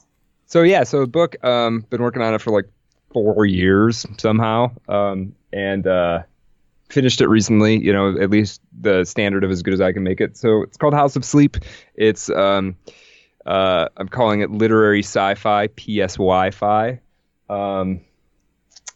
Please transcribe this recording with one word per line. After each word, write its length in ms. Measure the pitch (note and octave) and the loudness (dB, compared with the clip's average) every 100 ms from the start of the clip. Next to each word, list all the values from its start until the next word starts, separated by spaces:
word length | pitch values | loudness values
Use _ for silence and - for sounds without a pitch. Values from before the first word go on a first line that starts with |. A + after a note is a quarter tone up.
| _ _ _ _ _ | _ _ _ _ _
So, 160 | E3+ | 2
yeah, 200 | E3+ F#3+ | 4 4
so 180 | B2 C#3+ | 0 -2
the 60 | C3 | -2
book, 280 | D#3 E3+ - | -2 -2 -2
um, 380 | B2+ A#2+ A#2 A2+ A2 | -2 0 0 -2 -6
been 100 | A#2 | -4
working 200 | A#2+ B2 | -4 -2
on 100 | A2+ | -2
it 80 | A2 | -2
for, 80 | A#2 | 0
like, 140 | G#2 - _ _ _ _ | -2 -2 _ _ _ _
four 320 | A#2+ G#2+ G2+ G#2 | -2 0 2 2
years 600 | F2+ F#2 G2 A2 A2+ - G2+ | 2 4 4 4 0 -8 -4
somehow, 540 | A2+ A2 A2+ A2+ B2+ B2+ - | 0 0 0 0 -2 -4 -6
um, 460 | G2+ G2+ F#2+ F#2+ - _ | -2 -2 -4 -10 -14 _
and, 320 | G2 G2 G2 F#2 | -6 -4 -2 0
uh, 380 | F2+ F2 E2+ - _ _ _ _ _ _ | 0 0 -4 -8 _ _ _ _ _ _
finished 320 | C#3+ C3 - | 0 0 2
it 60 | - | 2
recently. 500 | A2 G2+ G#2+ G#2+ A2 | 4 4 4 4 2
You 160 | F2+ | 2
know, 260 | G2 G2 F2 | 2 2 0
at 100 | G2 | 0
least 300 | G#2 G2+ - _ - | 2 0 -6 _ -6
the 220 | G#2+ F#2 F2+ | 0 0 0
standard 380 | - G2+ G2 | -2 -2 0
of 80 | F#2+ | -2
as 100 | F#2 | -2
good 120 | F2 F#2+ | -2 0
as 60 | |
I 100 | F#2 | 0
can 100 | F#2 | 0
make 160 | F#2 F#2+ | -4 -2
it. 160 | G#2+ - | -4 -2
So 260 | A2+ G#2+ | 0 0
it's 140 | - _ | 0 _
called 160 | D3+ D3 | 0 2
House 200 | C#3+ C#3 | 2 0
of 80 | |
Sleep. 340 | - D3 C#3+ - - - _ - | 0 2 4 0 -10 -18 _ 0
It's, 340 | G#2+ G#2 - | 0 0 -4
um, 440 | - G2 G2 F#2+ F2+ - - _ _ _ _ - | 0 0 0 -4 -10 -18 -20 _ _ _ _ -4
uh, 440 | F#2+ F#2+ F2+ D#2+ - | -2 0 0 -2 -6
I'm 100 | F#2+ | -10
calling 340 | B2+ A2+ G#2 | -2 0 0
it 80 | G2+ | -2
literary 500 | G#2+ A2 A2 G#2+ G#2 | -2 2 4 4 2
sci-fi, 640 | G2 G#2+ G2 G2+ A2 G#2 G#2+ - | 0 -2 -2 -2 -2 0 -2 -8
P 260 | - G#2 | -8 -4
S 160 | F#2 - | -4 -2
Y 320 | F#2 F#2 F#2+ | 0 2 0
fi. 480 | G2 G#2 G#2+ A2+ B2+ _ _ _ _ - | -2 -2 -2 -2 -8 _ _ _ _ -10
Um, 520 | G2+ G2+ F#2+ F#2+ F2+ - _ _ _ _ _ _ _ - | -8 -6 -4 -6 -8 -12 _ _ _ _ _ _ _ -20